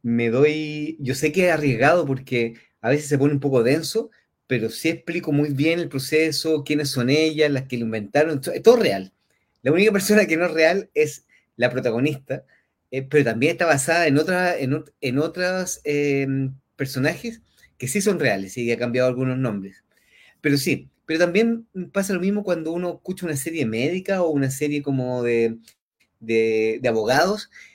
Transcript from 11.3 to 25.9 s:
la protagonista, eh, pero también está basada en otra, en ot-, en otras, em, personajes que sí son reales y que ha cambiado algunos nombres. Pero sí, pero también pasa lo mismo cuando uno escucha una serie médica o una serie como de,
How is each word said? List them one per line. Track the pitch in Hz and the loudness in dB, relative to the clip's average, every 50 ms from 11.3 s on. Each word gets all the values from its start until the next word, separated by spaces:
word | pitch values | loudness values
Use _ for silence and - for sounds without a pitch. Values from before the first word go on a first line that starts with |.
| _ _ _ _ _ | _ _ _ _ _
la | - 120 131 | -2 -2 0
protagonista, | 131 123 101 117 110 120 139 156 139 - - - 131 - - _ _ _ _ _ _ _ _ - | 0 0 -2 0 0 0 0 -2 -2 -4 -8 -8 -10 -10 -10 _ _ _ _ _ _ _ _ -10
eh, | 127 135 | -8 -8
pero | 135 135 151 147 - | -4 0 2 2 4
también | 113 107 117 139 165 | 2 2 0 0 0
está | 170 - 175 | 0 2 2
basada | 165 143 139 - 165 165 175 170 151 | 2 2 2 2 0 2 2 2 2
en | 139 147 | 2 2
otra, | 160 185 180 180 180 175 165 - | 2 2 0 0 0 0 0 -2
en | 139 127 147 | -2 -2 -4
ot-, | 156 - - _ - | -4 -6 -10 _ -8
en | - 127 123 139 | -6 -2 -2 -2
otras, | 156 165 - 180 180 185 185 185 180 - - - - | -2 -2 -4 -4 -4 -2 -2 -4 -4 -6 -8 -8 -4
em, | 147 147 147 147 143 139 139 139 135 135 135 135 135 135 - _ _ _ | -2 -2 0 0 0 0 0 0 -2 -2 -2 -4 -4 -6 -10 _ _ _
personajes | - 139 135 - 127 135 160 170 - - 233 226 - _ _ _ _ _ _ _ - | -8 -8 -6 -2 -2 -2 -2 -2 -4 -8 -12 -12 -12 _ _ _ _ _ _ _ -10
que | - 135 | -6 -4
sí | - 202 | -2 0
son | 196 214 185 160 | 0 0 0 2
reales | 143 117 98 98 98 - - 127 | 2 0 0 0 -4 -8 -8 -4
y | 120 | -2
que | 117 117 | -2 -2
ha | 117 | -2
cambiado | 120 120 117 127 127 127 | -2 -2 0 2 2 2
algunos | 123 127 131 127 127 131 | 2 0 -2 -2 -2 -2
nombres. | 131 117 104 98 95 98 - _ _ _ _ _ _ _ _ _ - _ _ _ | -2 -2 -4 -4 -8 -12 -16 _ _ _ _ _ _ _ _ _ -20 _ _ _
Pero | - 147 143 139 | 0 0 0 2
sí, | - 165 135 - - - _ _ _ | 0 0 -2 -2 -4 -12 _ _ _
pero | - 160 165 | -2 0 2
también | 175 175 170 208 233 233 233 226 226 _ - 185 175 - | 2 2 4 2 2 2 0 -4 -8 _ -12 -12 -10 -6
pasa | - 196 190 196 190 | -4 -4 -2 -2 -2
lo | 175 | -2
mismo | 180 196 208 208 202 | 0 0 -2 -2 -2
cuando | 190 175 160 156 160 | -2 -2 -2 -4 -4
uno | 170 175 180 175 156 | -4 -4 -4 -6 -6
escucha | - - 185 185 - 180 | -8 -8 -10 -8 -6 -6
una | 165 147 | -6 -4
serie | 139 - 165 165 160 123 | -4 -6 -6 -4 -4 -4
médica | 110 110 113 131 165 180 185 185 196 196 185 | -2 -2 -2 -2 -2 -2 -4 -4 -2 -2 0
o | 175 160 | 0 0
una | 147 139 135 135 | 0 0 0 -2
serie | 135 - 151 147 147 143 | -2 -4 -4 -4 -4 -4
como | 143 143 135 131 123 127 127 123 | -4 -2 -2 -2 -2 -2 -4 -2
de, | 120 120 117 117 117 113 113 113 _ - - _ _ _ | 0 0 2 2 2 0 -2 -6 _ -20 -20 _ _ _